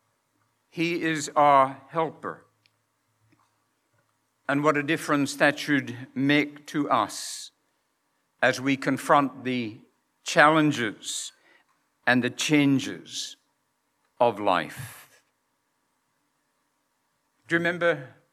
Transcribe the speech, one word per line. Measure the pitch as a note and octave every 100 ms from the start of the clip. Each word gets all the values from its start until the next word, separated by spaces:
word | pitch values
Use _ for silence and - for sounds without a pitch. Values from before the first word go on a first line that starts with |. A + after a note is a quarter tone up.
| _ _ _ _ _ _ _
He | - E3 F3
is | D#3+ D#3+ C3+ -
our | D3 C#3 C3 B2+ -
helper. | E3 D#3+ - G2 D#2+ _ _ _ _ _ _ _ _ _ _ _ _ _ _ _ _ _ _ _ _ -
And | C#3
what | D3 D3
a |
difference | C#3+ E3 - D3 C3+ -
that | D3+ C#3+
should | - C#3+ A#2+ A#2 C3
make | B2+ C#3 D3 - - -
to | D#3 C#3
us | A#2+ G2+ - - - - _ _ _ _ _ _ _ _ _
as | A#2+ B2+
we | C3 C3+
confront | D3+ C3+ - D3+ C#3 C3
the | A#2+ B2+ A2+ A2+ - _ _ _
challenges | - E3+ D3+ D#3+ D3+ A#2+ A2+ F#2+ - - - - _ _ _ _ _ _ -
and | B2
the | B2
changes | A#2+ - D3+ C#3 C3+ G#2+ F2 D#2+ - - - _ _ _ _ _ _ _ _
of | A#2+ G#2
life. | G#2 F2 D2+ - - - - _ _ _ _ _ _ _ _ _ _ _ _ _ _ _ _ _ _ _ _ _ _ _ -
Do | E3+
you |
remember | E3+ F3 E3+ D3 C3 - _